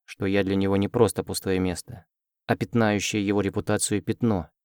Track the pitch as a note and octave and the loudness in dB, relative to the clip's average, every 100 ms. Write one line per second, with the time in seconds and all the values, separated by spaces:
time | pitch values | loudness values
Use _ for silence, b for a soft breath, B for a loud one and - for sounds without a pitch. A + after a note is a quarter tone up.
0 | - - G2 G2 F#2+ G2 G2 G2 G2+ A#2+ | -18 -6 0 0 2 2 2 2 2 2
1 | A2 - - G2 - F#2 F#2 F2+ - - | 2 0 -6 -6 -2 0 0 -4 -10 -18
2 | - _ _ _ - B2 A2+ A#2+ A2 G#2 | -20 _ _ _ -4 -2 0 2 2 2
3 | - G#2+ G2+ G2+ G2 G2 - G#2+ - G#2 | 0 -2 0 2 0 -2 -2 0 0 -2
4 | F2+ A2 A#2 G2 D#2+ _ | -2 -2 0 0 -4 _